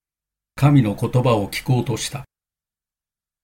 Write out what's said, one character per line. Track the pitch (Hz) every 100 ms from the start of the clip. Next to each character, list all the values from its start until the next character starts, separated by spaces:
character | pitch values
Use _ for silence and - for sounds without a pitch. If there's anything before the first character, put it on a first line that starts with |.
| _ _ _ _ _
神 | - 143 143
の | 107
言 | 101 117 123
葉 | 123
を | 107 95
聞 | -
こ | - 123
う |
と | 120 110
し | -
た。 | 139 - _ _ _ _ _ _ _ _ _ _ _